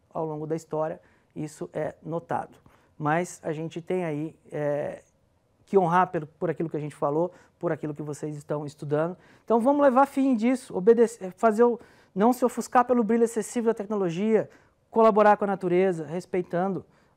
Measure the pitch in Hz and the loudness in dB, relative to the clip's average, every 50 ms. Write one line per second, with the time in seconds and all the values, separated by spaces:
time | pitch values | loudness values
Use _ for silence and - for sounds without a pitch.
0 | _ _ _ 165 160 160 151 151 156 151 160 160 160 _ - 156 156 160 175 185 | _ _ _ -8 -6 -6 -6 -8 -6 -6 -6 -6 -6 _ -6 -4 -4 -4 -6 -10
1 | _ _ _ _ _ _ _ - 156 147 - - 175 - - 156 156 147 - _ | _ _ _ _ _ _ _ -12 -12 -12 -10 -14 -14 -10 -8 -6 -6 -6 -8 _
2 | - 160 160 165 165 - 147 - - - - _ _ _ _ _ _ _ _ _ | -12 -8 -8 -8 -6 -6 -6 -6 -6 -10 -20 _ _ _ _ _ _ _ _ _
3 | 151 147 156 170 180 - - - - 175 156 156 160 160 - 175 165 - 185 185 | -2 0 0 0 -2 -4 -10 -10 -8 -8 -6 -6 -8 -10 -10 -12 -6 -4 -4 -4
4 | 175 165 147 147 156 160 - _ _ - - 151 147 147 147 143 143 - - - | -4 -4 -6 -6 -8 -10 -12 _ _ -12 -10 -6 -4 -4 -2 -4 -4 -8 -10 -14
5 | _ _ _ _ _ _ _ _ _ _ _ _ _ _ - 190 185 165 170 185 | _ _ _ _ _ _ _ _ _ _ _ _ _ _ 2 2 2 4 2 2
6 | 180 180 - 170 151 143 _ _ 180 165 156 - 170 160 165 151 151 151 143 - | 2 2 -2 -6 -8 -8 _ _ -6 -6 -4 -4 -6 -6 -6 -6 -8 -8 -6 -4
7 | 160 143 147 156 175 175 - - _ _ _ _ - 165 160 - - 151 147 147 | -4 -2 0 0 -2 -2 -6 -16 _ _ _ _ -6 -6 -4 -4 -6 -10 -8 -8
8 | 151 147 147 - - 151 151 147 143 - 151 147 151 143 - _ 160 143 147 147 | -10 -10 -10 -10 -10 -10 -10 -12 -8 -8 -8 -6 -6 -10 -14 _ -6 -4 -2 -2
9 | 160 170 180 - _ _ _ _ _ - 226 233 220 269 285 294 294 277 240 262 | -2 -2 -6 -10 _ _ _ _ _ 0 0 2 4 2 2 4 4 4 6 6
10 | 277 269 - 269 269 277 262 214 220 247 262 240 - - 180 185 180 226 233 233 | 2 4 2 0 2 2 2 2 2 0 0 0 -4 -8 -6 2 4 4 6 6
11 | 233 214 - - 185 185 - _ - 226 214 214 240 240 233 220 - _ _ _ | 4 2 2 -8 -12 -14 -6 _ 2 2 4 6 4 4 2 -2 -10 _ _ _
12 | _ _ _ 185 208 240 254 247 262 233 - 240 214 - - 254 247 240 254 240 | _ _ _ 2 2 2 4 2 0 -2 -2 -4 -10 0 0 0 2 2 2 0
13 | 226 202 233 233 233 226 - 226 202 - - 247 220 226 220 220 202 202 214 202 | 2 2 2 2 2 0 0 -6 -6 -4 -6 -2 -2 -2 -2 -2 -6 -6 -4 -2
14 | 190 175 160 180 208 220 220 202 - - _ _ _ _ _ _ _ _ - 226 | -2 -2 -2 -2 0 2 2 2 0 -2 _ _ _ _ _ _ _ _ 2 4
15 | 220 226 202 214 208 208 208 202 214 202 190 185 190 180 175 180 190 196 180 165 | 4 6 6 6 6 6 4 4 2 -4 -4 -4 -2 0 2 2 2 2 0 -4
16 | 156 139 160 180 175 _ - 185 180 - - 170 185 196 190 147 - _ _ _ | -8 -8 -8 -10 -8 _ -6 -6 -4 -4 -4 -4 -4 -4 -4 -8 -10 _ _ _
17 | _ _ _ | _ _ _